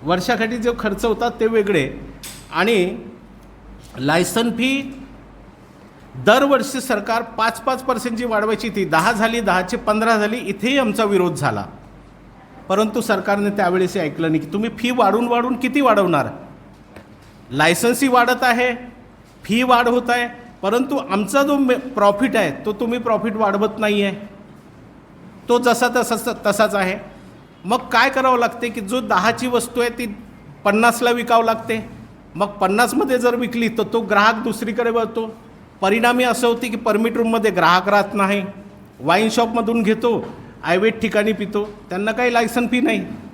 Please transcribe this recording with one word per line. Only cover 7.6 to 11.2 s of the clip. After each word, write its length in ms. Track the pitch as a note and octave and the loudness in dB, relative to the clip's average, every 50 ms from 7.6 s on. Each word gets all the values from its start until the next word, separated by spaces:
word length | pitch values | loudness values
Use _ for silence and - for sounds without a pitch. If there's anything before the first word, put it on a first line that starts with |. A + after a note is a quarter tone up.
पाच 220 | - C#4 C4 B3+ B3+ | -4 -4 -4 -2 -2
पर्सेंट 340 | C4+ B3+ A3+ - B3 A3+ A3 | -2 -2 -2 -2 -6 -6 -4
जी 80 | B3 | -4
वाढवायची 440 | A#3+ A3 G#3 G#3 G#3+ A3 G#3 - A#3 | -2 0 0 0 0 -2 -2 -4 -4
ती 140 | F3 G3+ F#3+ | -2 -2 -2
दहा 260 | D#3+ D#3 D#3+ E3+ A3 | 2 2 2 2 2
झाली, 280 | A#3+ G#3 A3 A3+ A3+ A#3+ | 0 2 0 0 0 0
दहाचे 360 | A3 G3 F3 F#3 F#3 F3+ - A#3 | 0 0 0 0 0 -2 -6 -4
पंधरा 380 | - G#3+ G#3+ G#3+ A3 A3+ A#3 G#3+ | -2 0 0 0 2 2 2 2
झाली, 200 | G#3 G#3 A3 B3 | 2 0 -2 -4
इथेही 380 | - F#3+ G3 G3+ G3+ B3 C#4 C#4+ | -4 -6 -6 -4 -2 0 0 2
आमचा 260 | C4 A3 G3 G#3+ A3 | 0 0 0 0 0
विरोध 300 | G3+ G3+ F#3 | 2 2 2